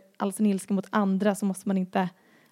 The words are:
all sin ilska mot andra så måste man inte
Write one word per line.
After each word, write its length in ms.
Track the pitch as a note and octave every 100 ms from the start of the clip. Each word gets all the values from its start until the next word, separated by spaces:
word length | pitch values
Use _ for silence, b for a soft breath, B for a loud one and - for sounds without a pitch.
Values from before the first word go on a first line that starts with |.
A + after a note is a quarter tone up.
| - -
all 160 | G3+
sin 120 | F#3+ G#3+
ilska 280 | G3 -
mot 120 | G3 -
andra 460 | G#3+ G3 F#3+ G#3 G3
så 100 | G3+
måste 220 | F#3 -
man 100 | F#3+
inte 320 | F#3 G3 F3 - b b b